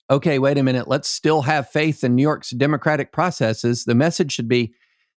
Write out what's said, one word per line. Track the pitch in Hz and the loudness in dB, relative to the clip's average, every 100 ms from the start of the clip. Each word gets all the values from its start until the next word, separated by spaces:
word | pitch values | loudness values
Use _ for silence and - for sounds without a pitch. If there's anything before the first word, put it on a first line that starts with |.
| - | -2
"Okay, | 139 165 139 | 0 2 0
wait | 139 143 | 2 2
a | |
minute, | 131 127 - | 2 0 -2
let's | 127 - | -4 -4
still | - 151 156 | -2 0 2
have | 131 151 135 | 2 -2 -2
faith | 151 160 143 127 | -2 0 0 0
in | 123 | 2
New | |
York's | 147 147 - | 2 0 -6
democratic | 120 139 147 156 151 143 | -2 0 0 0 -2 -2
processes." | - 180 - 117 110 120 120 | -2 -2 0 -2 0 -2 -2
The | - 120 | 0 2
message | 160 170 151 | 2 0 -2
should | - 117 | -4 0
be, | 123 113 - _ _ _ | 0 0 -6 _ _ _